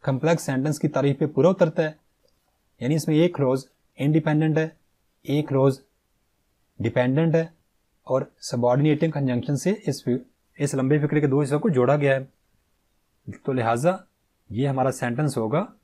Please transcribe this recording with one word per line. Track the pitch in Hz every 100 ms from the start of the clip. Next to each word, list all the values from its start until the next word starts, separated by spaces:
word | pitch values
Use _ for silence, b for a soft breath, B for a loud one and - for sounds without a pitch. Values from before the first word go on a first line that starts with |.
कॉम्प्लेक्स | - 135 151 165
सेंटेंस | - 131 143 147
की | 156
तारीफ | 147 143 139
पे | 147
पूरा | 151 156
उतरता | 185 170 156
है, | 156 - _ _ _ _ _ _ _ _
यानी | 120 156
इसमें | 147 151
एक | 175 175
क्लॉज | 135 131 131 _ _ _
इंडिपेंडेंट | 139 156 156 151 156 151
है, | 160 - _ _ _ _ -
एक | 143 151
क्लॉज | 135 135 135 _ _ _ _ _ _ _ _ _ _
डिपेंडेंट | 110 117 123 135 165 160
है | 165 _ _ _ _ _ -
और | 131 139 _
सबऑर्डिनेटिंग | - 123 120 127 151 151 165
कंजंक्शन | 156 139 123 120 139
से | 180 214 -
इस | 139 -
फि-, | 123 - _ _ _
इस | 143 135
लंबे | 131 151
फिक्रे | 147 151
के | 143
दो | 135
हिस्सों | 143 147
को | 226
जोड़ा | 135 123 147
गया | 143
है, | 135 135 _ _ _ _ _ _ _ _ _ - - -
तो |
लिहाजा | 131 113 117 156 190 - _ _ _ _
ये | 101 139
हमारा | 135 131
सेंटेंस | 127 123 120 151 127
होगा | 110 143 208 -